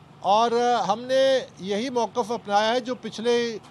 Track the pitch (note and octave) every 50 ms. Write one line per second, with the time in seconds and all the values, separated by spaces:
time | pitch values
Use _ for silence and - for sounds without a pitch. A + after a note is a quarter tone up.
0 | - - - - - E3+ G3 G#3+ A#3 A#3+ A#3 A#3 A#3+ B3 A#3+ A3+ F#3 E3+ G#3 A3+
1 | B3 B3+ C4 C4 C4+ C4+ C4+ B3+ G3+ - - - E3+ F#3+ G3+ G3 A#3 C#4 B3 B3
2 | A3+ G3+ F#3 B3 A#3 G3 A#3+ A3+ - G#3 G3+ G#3 G#3+ A3 A#3 B3+ A#3+ A#3+ B3+ G3+
3 | - A3 - - G#3+ A#3+ A#3+ A#3+ A#3+ A#3 A3+ G#3 - -